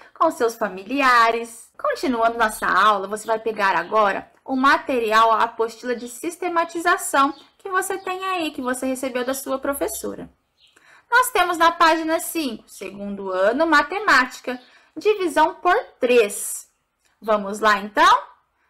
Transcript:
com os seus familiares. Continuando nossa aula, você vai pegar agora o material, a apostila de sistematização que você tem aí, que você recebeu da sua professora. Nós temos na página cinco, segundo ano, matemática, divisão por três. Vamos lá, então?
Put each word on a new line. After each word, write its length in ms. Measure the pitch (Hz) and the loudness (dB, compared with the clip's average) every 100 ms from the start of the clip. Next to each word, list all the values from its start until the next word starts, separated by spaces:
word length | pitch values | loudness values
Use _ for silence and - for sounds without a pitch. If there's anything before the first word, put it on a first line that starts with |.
| - - | -14 -2
com 120 | 339 | 0
os 60 | |
seus 200 | - 233 | 2 -2
familiares. 1120 | 226 202 185 196 269 262 240 226 233 233 - - - | -2 -6 -6 -6 0 4 4 4 2 -4 -14 -20 -8
Continuando 640 | - 508 320 240 226 233 | -4 -2 -2 0 0 2
nossa 260 | 220 220 | -2 -2
aula, 440 | 190 175 208 202 190 | -2 2 4 2 -2
você 180 | 208 226 | -6 -4
vai 140 | 220 | -4
pegar 340 | 226 208 196 | -2 -2 0
agora 560 | 170 170 220 202 190 - _ | 0 0 2 2 0 -8 _
o 100 | - | -6
material, 800 | 262 269 320 330 254 226 220 226 | 0 2 2 0 -2 2 4 4
a 100 | 214 | 4
apostila 540 | 226 - 226 226 247 233 | 0 -2 -4 -4 -6 -6
de 120 | 240 | -8
sistematização 1300 | - 330 349 359 339 339 339 339 370 - 285 277 - - _ | -10 -10 -6 -4 -2 -2 -2 0 0 0 0 0 -2 -16 _
que 100 | 392 | -6
você 300 | 427 381 392 | -4 -4 -6
tem 260 | 381 370 | -8 -8
aí, 280 | 381 370 311 | -6 -4 -4
que 100 | 302 | -6
você 240 | 247 254 262 | -6 -4 -4
recebeu 380 | 254 269 247 | -4 -4 -4
da 100 | 247 | -4
sua 240 | 269 269 269 | -6 -4 -4
professora. 720 | 277 277 330 - 208 196 - _ _ _ _ _ _ _ _ | -4 -4 -6 -6 -10 -10 -14 _ _ _ _ _ _ _ _
Nós 200 | 480 494 | 2 2
temos 260 | 415 359 339 | 2 0 2
na 140 | 339 | 2
página 480 | 339 330 320 320 330 | 4 4 2 0 -4
cinco, 480 | - 330 285 214 - | -4 -6 -6 -8 -14
segundo 640 | - 196 196 202 196 190 | -16 -14 -12 -10 -8 -4
ano, 360 | 185 196 254 330 | 0 2 2 2
matemática, 920 | 302 - 381 415 269 254 - - 247 - _ _ - | 2 2 -2 0 2 2 -4 -10 -12 -12 _ _ -2
divisão 600 | 403 415 359 277 320 - | 0 2 0 2 2 2
por 180 | 359 403 - _ | 0 0 0 _
três. 720 | 247 247 202 - - - - _ _ _ _ _ | 2 4 2 0 -8 -10 -14 _ _ _ _ _
Vamos 380 | 214 214 196 208 | -2 -2 -2 -2
lá, 200 | 214 202 | 0 0
então? 440 | 208 294 349 494 - _ _ _ _ | 0 2 4 4 0 _ _ _ _